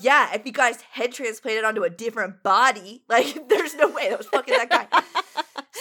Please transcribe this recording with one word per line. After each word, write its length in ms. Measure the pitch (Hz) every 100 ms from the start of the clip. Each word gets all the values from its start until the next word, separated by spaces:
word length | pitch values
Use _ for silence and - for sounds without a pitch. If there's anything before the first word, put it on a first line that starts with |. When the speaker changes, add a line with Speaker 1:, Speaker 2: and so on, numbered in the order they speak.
Speaker 1:
yeah, 340 | 214 285 247
if 120 | 208 254
you 60 |
guys 280 | 220 254 240
head 300 | - - 240
transplanted 500 | 247 254 220 262 220 220
onto 180 | 214
a 60 | 175
different 540 | 170 226 226 196 196
body, 600 | 196 196 254 247 185 233 _
like, 160 | 233 285
<laughs> 240 | 311 311
there's 240 | 403 320 285
no 140 | 349
way 200 | - 294
that 80 | 226
was 100 | -
fucking 260 | 403 -
that 160 | 523 240
guy." 340 | 339 214 - -
Speaker 2:
<laughs> 640 | 330 370 - 311 - 269 -